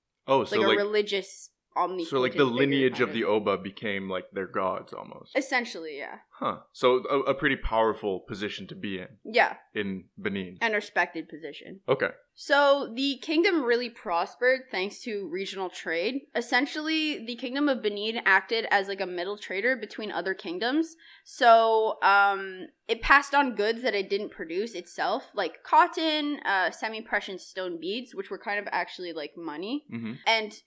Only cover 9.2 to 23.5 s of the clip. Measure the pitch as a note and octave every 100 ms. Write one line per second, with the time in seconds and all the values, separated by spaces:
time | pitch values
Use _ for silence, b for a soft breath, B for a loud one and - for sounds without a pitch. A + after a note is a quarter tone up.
9.2 | - A3+ F#3+ - _ G#2+ G2 F#2+ - -
10.2 | G2 G2 F#2 F2+ A#3 G#3+ G#3 F#3+ F#3 E3
11.2 | D#3+ D3+ D#3 - - F#3+ - C3 - -
12.2 | _ - - C#4+ C#4+ C#4+ A3+ A3+ C#4 C4
13.2 | - D#4+ G4 E4+ A#3+ A#3+ B3 - G#3+ E3+
14.2 | F#3+ - B3 C4 B3+ G3 G3 G3+ B3 G#3
15.2 | F#3 F3 F#3+ F#3 F#3 - F3+ E3 F3 C#3
16.2 | - - A#3 B3 C4+ D#4 D#4 D#4+ D#4 C#4
17.2 | A3+ A#3+ C4 C4+ D4 B3 G#3+ G3+ G#3+ A3+
18.2 | A3+ G3 - A3+ A3 G3+ G3 G3 F#3 F3+
19.2 | F3+ G#3 - F#3 A3+ B3+ G#3+ - G#3+ E3
20.2 | F3 F#3 F#3+ F3+ A3+ D4 D#4+ - B B
21.2 | B - A#3+ A3+ A3+ A3 A3 - F#3+ G3+
22.2 | G3+ F#3+ F#3+ F#3 - _ - A3+ - C#4+
23.2 | C#4+ C#4+ C4+